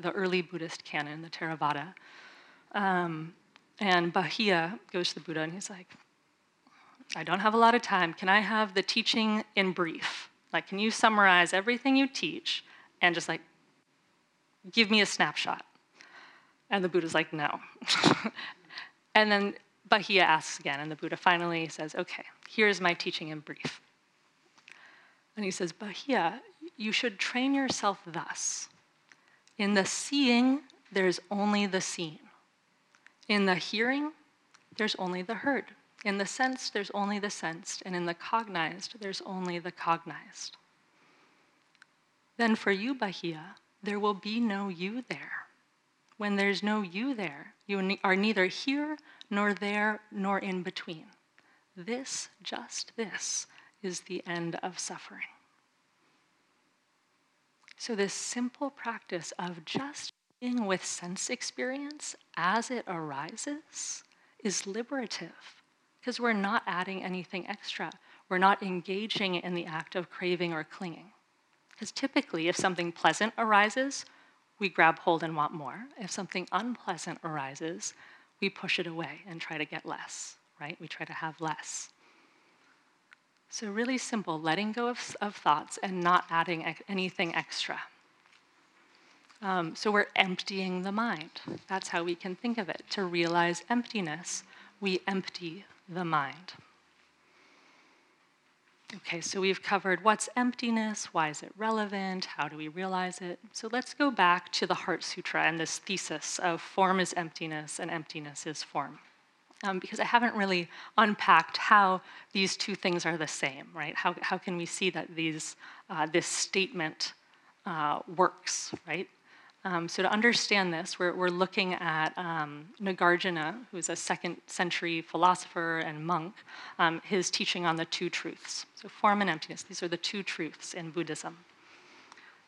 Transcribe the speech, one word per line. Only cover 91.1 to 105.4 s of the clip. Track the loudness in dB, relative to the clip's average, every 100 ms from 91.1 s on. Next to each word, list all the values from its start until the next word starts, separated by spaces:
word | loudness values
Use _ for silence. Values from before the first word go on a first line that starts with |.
| -4 -8 -14 -10 -10 -6
That's | -6 -2
how | -2
we | -2
can | -4 -6 -4
think | -2 -2
of | -4
it. | -6 -6
To | -4
realize | -2 0 2 4 4 2 0
emptiness, | 0 0 -4 -4 -6 -8 -8 -10 -20 -20 -4
we | 0 0 0
empty | -2 -4 -8 -10 -12 -16 -20 -10
the | -6
mind. | 0 0 0 -6 -16 -20 -20 _ _ _ _ _ _ _ _ _ _ _ _ _ _ _ _ _ _ _ _ _ -18
Okay, | -12 -8 -6
so | -4 0
we've | 2 2
covered | 0 0 2 2
what's | 4 2 2 0
emptiness, | 0 0 0 0 0 -4 -4
why | 0 0
is | -2
it | -10 -4
relevant, | 0 0 0 -2 -4 -4
how | -6 -6 -6
do | -6
we | -10
realize | -6 -4 -2 -2 -6
it? | -10 -10 -14
So | -12 -6
let's | -4 -4
go | 0 2
back | 6 6 6 2
to | -2 0
the |
Heart | 0 -2 -4
Sutra | -4 -8 -2 2